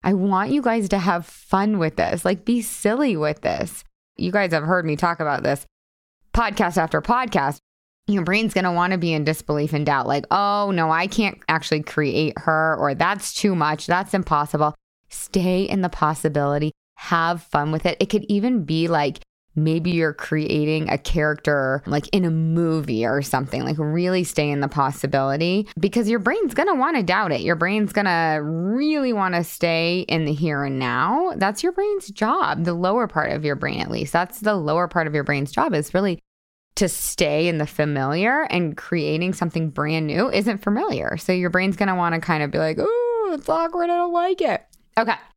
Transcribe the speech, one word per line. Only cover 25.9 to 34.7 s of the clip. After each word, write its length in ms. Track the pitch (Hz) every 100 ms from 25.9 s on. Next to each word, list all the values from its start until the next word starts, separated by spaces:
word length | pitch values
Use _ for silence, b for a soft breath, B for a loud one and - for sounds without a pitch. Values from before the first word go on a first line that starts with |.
| 226 214
your 120 | 226
brain's 340 | 196 381 359
gonna 200 | - 359
wanna 280 | 311 269 302
doubt 300 | 180 185 202
it. 80 | 139
Your 160 | 82 165
brain's 360 | 175 208 208
gonna 480 | 208 196 170 160 156
really 680 | 151 165 180 240 302 302 262
wanna 300 | 220 190 175
stay 580 | 170 - 170 165 170 175 -
in 160 | 165
the 80 | 156
here 320 | 147 165 147
and 140 | 139 135
now. 540 | 127 120 160 254 359 -
That's 280 | 196 208
your 80 | 339
brain's 360 | 359 403 403 -
job, 560 | 202 214 320 359 151
the 100 | 170
lower 340 | 170 180 220 233
part 240 | - 151
of 120 | -
your 120 | 151 143
brain, 240 | 139 -
at 100 | -
least. 220 | - 143
That's 280 | 165 180 -
the 140 | 208
lower 320 | 202 147